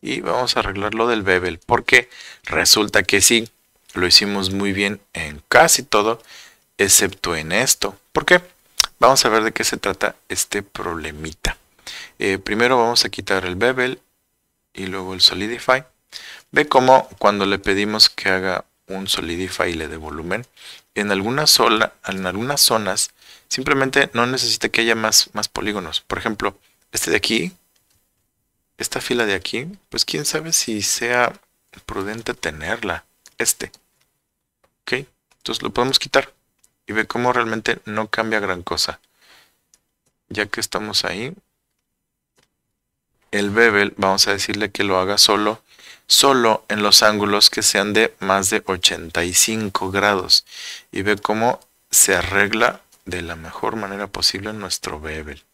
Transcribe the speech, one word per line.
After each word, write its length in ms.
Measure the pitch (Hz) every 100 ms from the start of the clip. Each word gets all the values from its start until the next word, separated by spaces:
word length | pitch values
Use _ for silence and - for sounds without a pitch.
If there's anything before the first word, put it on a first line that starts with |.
Y 200 | - 131
vamos 340 | 104 120 123 -
a 60 |
arreglar 340 | 110 98 101 110
lo 120 | 117
del 140 | 117
bevel, 380 | 98 92 90 85
porque 500 | _ 120 127 127 120 - - -
resulta 600 | - 78 92 - 104 107
que 180 | 98 101
sí, 300 | - 120 113 _ _ _ _
lo 140 | 95 90
hicimos 440 | - 104 101 95
muy 220 | 98 101
bien 260 | 98 101 104 _
en 300 | - 78 73 _
casi 360 | 123 165 -
todo, 380 | 127 107 104 117 - - - _ _ _
excepto 560 | 101 - 98 - 87 82
en 160 | 78
esto. 480 | 95 131 - 101 - _
¿Por 140 | - 143
qué? 160 | 180 180 _ _ _ - _
Vamos 240 | 120 135 127
a 40 |
ver 140 | 110
de 100 | 110
qué 100 | 110
se 140 | 110 -
trata 380 | - 92 104 - _
este 340 | 95 - 101
problemita. 920 | 101 - 98 85 78 76 78 - - - _ _ - - - _
Eh, 220 | 101 95
primero 380 | - 104 120 127
vamos 280 | 117 120 117
a 40 |
quitar 360 | - 95 98 92
el 100 | 90
bevel 460 | 117 127 127 135 _ _ _ _ _ _ _
y 140 | - 95
luego 260 | 95 92
el 80 | 92
solidify. 640 | - 90 104 117 - 131 143 _ _ - - - _
Ve 160 | - 151
cómo 400 | 135 127 131 - -
cuando 280 | 101 101 98
le 140 | 98
pedimos 500 | 98 98 104 107 107
que 200 | - -
haga 360 | 95 92 90 - _ _
un 200 | 95 98
solidify 640 | - 82 85 92 - 90
y 20 |
le 140 | 82 78
dé 100 | 80
volumen, 480 | 78 76 82 98 120 _ - - _
en 180 | - 104
alguna 360 | 98 101 131 151
sola, 460 | - 117 110 110 - -
en 200 | 95 92
algunas 340 | 92 123 143
zonas 500 | - 113 101 101 - _ - - _
simplemente 640 | - 131 143 135 135 110
no 120 | 117 120
necesita 420 | 131 120 117 113
que 120 | -
haya 140 | 117 113
más, 340 | 110 107 -
más 140 | 107 107
polígonos. 540 | - 104 104 87 -
Por 160 | _ 95
ejemplo, 380 | 117 107 101 - _ _ _
este 200 | - -
de 60 | 98
aquí, 340 | - 110 87 - _ _ _ _ _ _ _ _ _ _ _ _
esta 240 | - -
fila 240 | - 123 113
de 80 |
aquí, 340 | 98 - 110 147 202 _
pues 160 | - -
quién 200 | 156 147
sabe 280 | 156 160
si 280 | 160 - 110
sea 520 | 101 - 117 123 123 - _ _ _ - -
prudente 480 | - 98 110 110
tenerla. 720 | 120 85 78 78 113 110 82 _ _ - _
Este. 340 | 117 - - _ _ _ _ _ _ _ _ _ _ _
Ok, 240 | - 127 143 _ _ _
entonces 260 | - 113
lo 80 | -
podemos 260 | - 123 135
quitar. 340 | - 139 - _ _ _ _ _ _
Y 60 |
ve 160 | 107 107
cómo 240 | 120 123
realmente 460 | 123 117 110 110 110 -
no 240 | 107 110
cambia 320 | - 110 110
gran 200 | 101 90
cosa. 380 | 87 85 - - _ _ _ - _ _ _ _ _ _ _ _ _
Ya 180 | - 104
que 140 | -
estamos 460 | 107 - 107 104 92
ahí, 280 | 87 123 185 _ _ _ _ _ _ _ _ _ _ _ _ _ _ _ _ _ _ _
el 180 | 101 101
bevel, 440 | 104 117 104 101 -
vamos 300 | 98 98 -
a 60 |
decirle 360 | 101 - 101 104
que 120 | -
lo 160 | 101 92
haga 180 | 92 101
solo, 460 | - 104 104 113 _ _ - - _
solo 600 | - 143 131 117 107 _
en 160 | 104
los 180 | 104 95
ángulos 480 | 110 104 104 101 -
que 140 | -
sean 300 | 107 107 101
de 200 | 104 113 -
más 300 | 98 98 95
de 120 | 107 -
ochenta 580 | 92 - 85 82 85
y 100 | 87
cinco 560 | 90 - 110 107 - 95
grados. 560 | 98 101 101 90 - - - - - _
Y 120 | -
ve 120 | 98 104
cómo 460 | - 107 113 - _ _ _
se 260 | - - 92
arregla 680 | 87 98 101 107 117 - _ _ -
de 160 | 90
la 160 | 87 82
mejor 400 | 82 - 110 113
manera 300 | 101 98 101
posible 440 | 98 87 98 104
nuestro 480 | 107 95 - - 82
bevel. 460 | 78 78 73 71 _